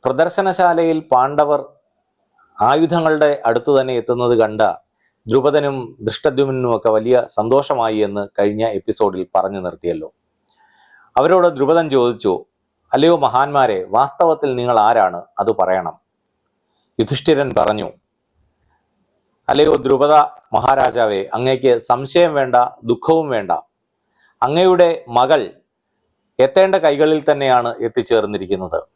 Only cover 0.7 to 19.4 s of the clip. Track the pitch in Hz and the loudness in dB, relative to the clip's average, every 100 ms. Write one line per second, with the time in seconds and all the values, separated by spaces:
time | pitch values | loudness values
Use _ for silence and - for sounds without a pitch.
0.7 | 170 165 160 156 127 131 147 147 143 - | 2 0 -2 0 0 0 0 0 0 -4
1.7 | _ _ _ _ _ _ _ _ - 110 | _ _ _ _ _ _ _ _ -2 0
2.7 | 147 160 170 160 156 151 143 113 117 120 | 2 0 0 0 2 0 0 -2 -2 0
3.7 | 139 131 123 113 120 123 120 107 107 104 | 0 0 -4 -4 -2 0 2 0 0 -2
4.7 | 82 _ _ _ _ 107 123 135 147 143 | -2 _ _ _ _ -2 0 2 0 -2
5.7 | 135 117 - 110 - 156 131 139 131 123 | -6 -10 -10 -10 -4 -4 -2 -2 -2 -2
6.7 | 113 117 110 113 123 113 - 110 135 143 | -2 0 0 2 0 0 -6 0 0 0
7.7 | 135 113 107 104 101 101 - 101 107 113 | -4 -2 -2 -4 -4 -8 -4 -4 -2 -4
8.7 | 101 - 107 104 92 90 95 95 98 90 | -4 -6 -2 -2 -2 -4 -4 -4 -8 -10
9.7 | 80 87 82 78 _ _ _ _ _ _ | -8 -8 -8 -10 _ _ _ _ _ _
10.7 | _ _ _ _ - 147 185 175 127 135 | _ _ _ _ -2 2 4 2 0 0
11.7 | 165 160 135 120 107 101 90 - _ _ | 0 2 0 0 -2 -4 -4 -8 _ _
12.7 | _ _ 131 160 170 135 123 143 143 127 | _ _ 0 2 2 0 0 0 0 0
13.7 | 98 92 107 139 - 170 156 147 123 123 | 0 -2 -2 -2 0 0 0 -2 -2 0
14.7 | 117 107 117 95 87 - - 101 104 92 | 2 2 2 0 -2 -14 -4 -2 0 0
15.7 | 92 85 - _ _ _ _ _ _ _ | 0 -4 -12 _ _ _ _ _ _ _
16.7 | _ _ - 113 131 - 143 135 - 117 | _ _ -6 -4 -2 0 0 0 0 -2
17.7 | 107 101 _ _ _ _ _ _ _ _ | -2 -8 _ _ _ _ _ _ _ _
18.7 | _ _ _ _ _ _ _ | _ _ _ _ _ _ _